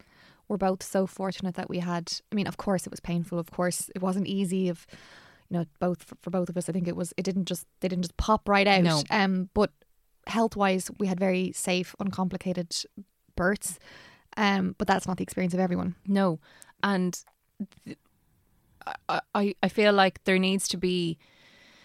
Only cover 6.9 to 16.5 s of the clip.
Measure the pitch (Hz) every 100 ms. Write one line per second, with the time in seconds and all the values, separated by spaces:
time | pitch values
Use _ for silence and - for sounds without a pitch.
6.9 | 170 175 - 185 185 175 175 - _ 185
7.9 | 180 175 - - 214 - 202 196 190 175
8.9 | 156 - 214 196 185 185 208 202 - _
9.9 | _ _ _ - 208 226 202 196 190 -
10.9 | - 196 180 190 185 185 - - 180 180
11.9 | - 196 185 185 190 185 180 170 - -
12.9 | - 196 _ _ - 180 208 - 170 -
13.9 | - - - _ - 202 196 185 190 -
14.9 | 190 - 185 190 - 185 180 185 180 180
15.9 | - - 196 196 160 -